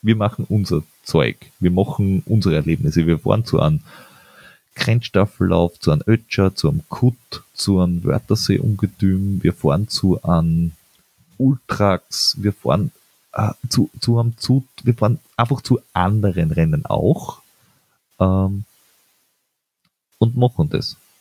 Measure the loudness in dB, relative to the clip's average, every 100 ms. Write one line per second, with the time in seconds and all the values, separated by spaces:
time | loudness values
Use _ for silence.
0 | 2 2 0 -2 -2 -2 0 -2 -4 _
1 | -2 0 0 -4 -16 _ 0 2 0 0
2 | 0 0 0 0 2 0 0 0 0 0
3 | 2 0 0 -2 2 2 4 0 -4 -20
4 | -20 -20 _ -20 -20 _ _ -6 0 0
5 | 0 -2 -2 _ 0 2 0 0 0 0
6 | 2 0 0 0 0 0 -2 -2 -6 0
7 | 0 0 _ -20 _ -8 -2 2 2 0
8 | -2 -4 -2 -4 0 0 0 -2 -4 -2
9 | 0 0 -2 0 -2 0 -2 0 -2 -2
10 | 0 0 0 0 2 0 -2 -6 _ _
11 | _ _ _ _ 0 0 _ -2 0 0
12 | _ -4 -4 -2 -4 -2 -2 0 -2 _
13 | _ _ _ -4 -4 -4 -4 -2 -2 -2
14 | 0 0 0 -4 0 0 0 -6 -2 0
15 | 0 -2 _ -6 -2 -4 0 -2 _ -2
16 | 0 2 0 0 -2 0 0 0 -2 -2
17 | 0 0 -4 -18 _ _ _ _ _ _
18 | _ _ 0 2 0 -4 -10 _ _ _
19 | _ _ _ _ _ _ _ _ _ _
20 | _ _ -2 2 0 0 -2 -2 -6 -12
21 | _ _